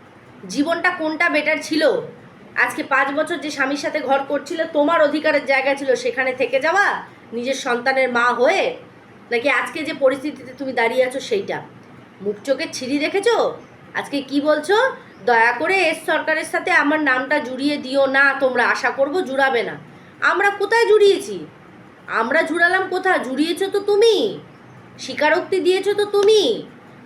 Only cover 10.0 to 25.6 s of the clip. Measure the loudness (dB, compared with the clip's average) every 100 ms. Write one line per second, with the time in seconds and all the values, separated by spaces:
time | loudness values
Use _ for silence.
10 | 2 2 -4 -10 -14 -10 -6 -2 0 2
11 | 0 -2 -4 -4 -2 -8 -10 -20 -20 -20
12 | -20 -10 -8 -4 -4 -4 -4 -8 -4 -2
13 | -2 0 2 2 0 -4 -14 -20 -12 -10
14 | -6 -6 -4 0 2 0 2 2 2 -2
15 | -14 -6 0 4 4 2 0 2 0 -2
16 | -2 -2 0 -2 -2 -4 0 2 2 2
17 | 2 0 0 -2 -2 -4 -2 -2 -2 0
18 | 2 4 2 2 0 2 0 0 -2 0
19 | 0 0 -2 0 2 0 -2 -8 -16 -20
20 | -20 -4 -2 2 0 0 0 2 4 6
21 | 6 4 -2 -10 -12 -18 -20 -20 -20 -20
22 | -6 -4 0 0 0 2 2 2 0 -2
23 | 0 0 0 -2 -2 -2 -2 -2 2 4
24 | 4 4 0 -4 -14 -20 -20 -20 -20 -16
25 | -12 -2 2 2 0 0